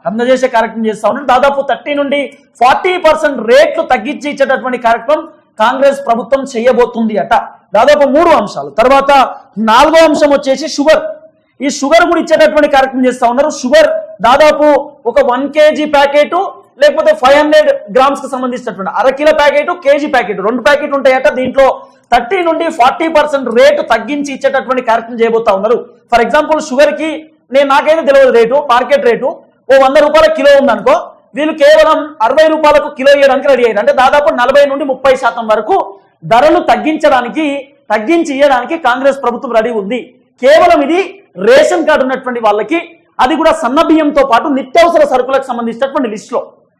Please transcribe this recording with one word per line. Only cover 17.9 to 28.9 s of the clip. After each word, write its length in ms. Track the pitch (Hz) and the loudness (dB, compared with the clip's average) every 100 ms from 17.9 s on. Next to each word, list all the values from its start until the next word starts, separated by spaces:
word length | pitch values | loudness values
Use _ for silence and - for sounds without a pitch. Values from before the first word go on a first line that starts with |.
| 247 | 0
గ్రామ్స్ 240 | 277 277 | 0 -2
కి 60 | 269 | -8
సంబంధించినటువంటి 640 | 254 254 240 220 185 180 170 | -8 -6 -8 -10 -10 -6 -2
అర 140 | 254 | 0
కిలో 220 | - - | 0 0
ప్యాకెట్, 380 | 294 285 285 302 | 2 2 0 -2
కేజీ 360 | 349 277 285 254 | -2 0 0 0
ప్యాకెట్, 340 | 240 214 190 | -2 -2 -4
రెండు 220 | 202 247 | -4 -2
ప్యాకెట్ 320 | 294 285 285 | 0 0 -2
ఉంటాయట. 340 | 277 262 262 294 | -2 0 0 0
దీంట్లో 540 | 247 254 269 269 - - _ - | -2 -2 2 2 0 -10 _ -2
థర్టీ 300 | 240 240 381 | -2 0 -4
నుండి 220 | 339 320 | -2 -2
ఫార్టీ 440 | 330 - 247 285 330 | -2 0 0 0 -2
పర్సెంట్ 400 | 302 294 277 254 | 0 0 -4 -2
రేటు 340 | 226 285 285 | 2 2 2
తగ్గించి 500 | - 226 208 294 285 | -2 -4 -4 -8 -8
ఇచ్చేటటువంటి 480 | 262 269 269 240 254 | -4 -4 -2 -4 -4
కార్యక్రమం 380 | 233 226 226 240 | -2 -2 -4 -2
చేయబోతా 320 | 226 226 226 | 0 0 0
ఉన్నారు. 440 | 196 214 233 - _ - | 0 0 -2 -6 _ -2
For 140 | 233 214 | 0 0
example, 320 | 302 302 311 | 0 0 -2
షుగర్ 340 | - 254 294 | -2 0 0
కి 360 | 294 311 285 - _ - | 0 -6 -8 -14 _ -4
నేను, 140 | 262 277 | 0 2
నాకైతే 360 | 277 302 320 | 0 2 0
తెలియదు 280 | 277 277 254 | 2 4 4
రేటు, 220 | 233 226 | 4 2
మార్కెట్ 500 | 285 285 240 254 | 0 0 0 0